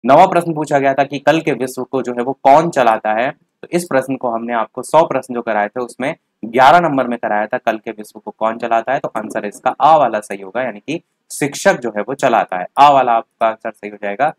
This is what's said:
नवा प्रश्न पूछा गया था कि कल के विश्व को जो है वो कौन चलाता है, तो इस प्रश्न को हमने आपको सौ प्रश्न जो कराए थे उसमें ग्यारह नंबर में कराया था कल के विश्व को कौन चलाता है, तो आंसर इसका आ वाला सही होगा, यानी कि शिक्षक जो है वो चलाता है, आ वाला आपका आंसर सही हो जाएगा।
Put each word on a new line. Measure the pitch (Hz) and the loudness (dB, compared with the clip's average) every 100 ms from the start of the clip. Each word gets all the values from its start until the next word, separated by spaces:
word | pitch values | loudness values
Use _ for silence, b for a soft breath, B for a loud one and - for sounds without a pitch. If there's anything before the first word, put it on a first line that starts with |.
नवा | 117 147 185 | 4 6 6
प्रश्न | 170 170 | 4 -2
पूछा | 151 151 143 | -6 -2 0
गया | 139 | 0
था | 135 | 0
कि | 139 143 | -2 0
कल | 147 160 | 0 0
के | 156 120 | -2 -4
विश्व | 127 127 | -6 -8
को | 123 135 | -6 -6
जो | 123 | -4
है | 120 | -6
वो | 120 131 | -6 0
कौन | 139 143 170 | 6 6 4
चलाता | 147 120 110 107 | 0 2 2 -2
है, | 107 131 - _ _ | -2 -4 -6 _ _
तो | - | -6
इस | 170 175 | -6 -2
प्रश्न | 135 131 131 | -4 -2 -6
को | 123 | -4
हमने | 113 117 117 | -6 -4 -4
आपको | 107 - | -4 -8
सौ | 120 156 170 | 0 2 2
प्रश्न | 131 127 | -2 -6
जो | 120 | -8
कराए | 117 107 104 | -4 -2 -4
थे | - | -6
उसमें | 120 - 131 170 _ _ | -10 -8 -8 -8 _ _
ग्यारह | 110 117 131 170 | -4 4 6 6
नंबर | 170 139 123 | 4 -2 -2
में | 117 | -4
कराया | 113 104 107 | -2 -2 -2
था | 127 | -4
कल | - 110 | -4 -4
के | 117 | -8
विश्व | 107 104 110 | -14 -16 -16
को | 107 | -16
कौन | - 110 117 | -4 -4 -4
चलाता | 120 113 113 | -2 -2 0
है, | 139 | -4
तो | - | -4
आंसर | 113 104 113 104 | -8 -8 -8 -8
इसका | - 127 - | -4 -6 2
आ | 143 160 | 4 4
वाला | 127 110 | 4 -2
सही | - 101 | -8 -14
होगा, | 95 113 | -10 -6
यानी | 127 104 | -6 -8
कि | - 165 _ _ _ | -10 -10 _ _ _
शिक्षक | - 139 - 196 175 | -6 -6 0 0 0
जो | 117 | -4
है | 104 | -6
वो | 104 139 | -6 -2
चलाता | 135 113 90 92 | 0 0 0 -6
है, | 90 - | -6 4
आ | 143 | 6
वाला | 139 123 | 6 2
आपका | 113 - _ 110 | 0 -2 _ -4
आंसर | 110 113 | -4 -12
सही | - 104 | -12 -16
हो | 104 | -10
जाएगा। | 101 101 147 | -8 -4 -4